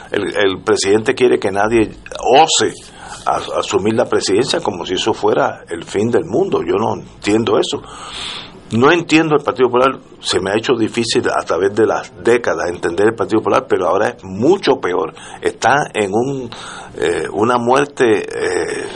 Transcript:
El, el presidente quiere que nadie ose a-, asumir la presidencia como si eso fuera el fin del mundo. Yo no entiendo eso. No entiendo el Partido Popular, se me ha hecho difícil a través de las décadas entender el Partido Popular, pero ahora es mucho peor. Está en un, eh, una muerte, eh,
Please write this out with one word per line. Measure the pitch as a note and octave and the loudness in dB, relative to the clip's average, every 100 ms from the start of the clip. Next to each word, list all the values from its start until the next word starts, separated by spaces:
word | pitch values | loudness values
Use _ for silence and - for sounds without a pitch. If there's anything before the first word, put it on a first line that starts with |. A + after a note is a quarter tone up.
| - | -6
El, | - | -4
el | F#2 - G2 F#2 | -2 0 0 0
presidente | A2 G2+ G2 G#2+ A2+ | 0 0 2 2 2
quiere | C3 B2 B2 | 2 2 2
que | G#2 | 0
nadie | G2 G#2+ A#2 G2+ - - - | 0 2 2 0 -4 -16 -6
ose | - C3+ D#3 - G2 - - - - - - | 2 4 6 2 0 -4 -14 -20 -18 -8 -4
a-, | - - D2 | -4 -2 -4
asumir | - G2+ G2+ A2+ | -2 0 0 0
la | - | 0
presidencia | G#2 - G2 C#3+ - | 0 2 0 2 -2
como | G#2+ F2+ - | -4 -6 -4
si | F#2 | -2
eso | A2 | -2
fuera | G2 G#2 C3 B2+ - - | 0 0 2 0 -4 -10
el | E2+ | -12
fin | - G2 A2+ | -6 -4 0
del | B2+ - | 0 0
mundo. | B2+ F#3+ F#2 | -2 0 -2
Yo | - F#3+ | -2 -2
no | A#2 F#2 | -2 -4
entiendo | - - G#2 A2 G#2 A#2 | -10 -8 -2 0 2 0
eso. | - - - - - - - - - - - A2 | 0 -6 -10 -16 -14 -12 -12 -12 -16 -20 -4 2
No | C#3 | 4
entiendo | F3 - D#3 D#3+ D3 | 4 4 2 4 2
el | |
Partido | G#2+ G2+ B2 | 0 2 2
Popular, | A#2+ C3+ C3 - - | 4 2 0 -10 -12
se | - G2 | -4 -2
me | F#2+ | 0
ha | G#2+ | 0
hecho | A2+ | 0
difícil | A#2+ G#2 - A2+ B2 F#2+ | 0 0 -2 0 0 0
a | - - | -2 -2
través | F2 G2 G#2 | 0 0 2
de | G#2 | 2
las | - - - | 0 -6 -4
décadas | F2+ A#2+ G2+ E2 E2+ | 2 2 2 -2 -2
entender | F2 F2+ E2+ G#2+ | -4 -4 0 0
el | A2+ | 0
Partido | F#2+ A2 | 0 0
Popular, | G2+ B2 - | 2 0 2
pero | G2 F2 | 0 2
ahora | F#2+ A2+ | 2 0
es | A#2+ | -2
mucho | F#2+ F#2+ C3+ G3 - B2+ | -10 0 2 2 2 0
peor. | F2+ F2+ D#2+ - - - | 0 -2 -4 -8 -18 -6
Está | E2+ - A2+ C#3+ D#3 | -6 0 2 2 0
en | G#2+ G2 | -2 0
un, | G#2+ C3 C3+ A#2+ - - - - - | 0 -2 -4 -8 -12 -14 -16 -16 -2
eh, | D#2 E2+ D2+ | -2 0 -4
una | G2 A#2 B2 | 0 2 2
muerte, | A#2 C3 C#3+ - A#2+ G2+ | 2 2 2 2 4 4
eh, | - - F2 F2+ D#2+ - - | 0 -4 -2 -2 -2 -6 -8